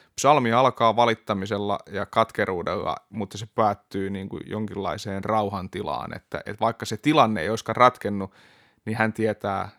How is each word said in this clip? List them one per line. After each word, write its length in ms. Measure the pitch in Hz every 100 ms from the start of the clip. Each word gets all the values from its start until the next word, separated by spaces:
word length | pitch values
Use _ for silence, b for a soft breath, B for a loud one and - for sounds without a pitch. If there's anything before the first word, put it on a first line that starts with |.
| b -
psalmi 380 | 135 147 120
alkaa 420 | 117 131 - 113 110
valittamisella 840 | 117 110 - 101 98 101 101 101 -
ja 140 | 101 -
katkeruudella, 920 | 113 110 - 98 90 78 92 87 - _
mutta 280 | 104 98 101
se 80 | 110 -
päättyy 540 | 107 101 _ 101 98
niinku 300 | 98 95 87 -
jonkinlaiseen 760 | 104 107 98 95 78 104 98
rauhantilaan, 920 | 95 110 101 101 90 90 90 64 - -
että, 220 | _ - -
että 140 | 104
vaikka 260 | 110 - 110
se 120 | 107
tilanne 440 | 147 156 113 104
ei 80 | 82
olisikaan 260 | 110 - 113
ratkennut, 580 | 123 - 104 101 95 b b b b b -
niin 120 | 110
hän 160 | 110
tietää 560 | 110 110 104 101 95 95